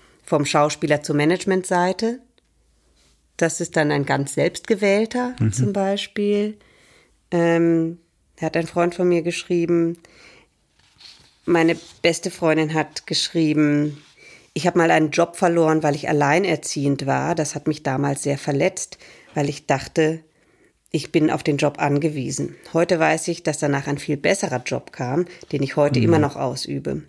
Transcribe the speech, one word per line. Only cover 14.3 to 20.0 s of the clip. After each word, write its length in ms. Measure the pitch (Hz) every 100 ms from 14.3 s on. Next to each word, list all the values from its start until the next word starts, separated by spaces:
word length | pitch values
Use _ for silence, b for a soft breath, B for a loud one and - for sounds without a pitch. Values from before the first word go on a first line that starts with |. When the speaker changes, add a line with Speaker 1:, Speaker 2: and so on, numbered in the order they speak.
| B B
Speaker 1:
"Ich 140 | - 165
hab 80 | 175
mal 160 | 165
einen 180 | 160 156
Job 260 | 143 170 -
verloren, 460 | 180 170 160 156
weil 140 | 151 151
ich 120 | -
alleinerziehend 960 | 151 143 160 190 151 - - 139 139 135
war. 260 | 131 143
Das 220 | 170 147 147
hat 120 | -
mich 140 | 147
damals 400 | 143 131 139 139
sehr 160 | 143 139
verletzt, 600 | - 139 160 - - - B B B
weil 160 | - 143
ich 160 | 143 -
dachte, 540 | 135 - -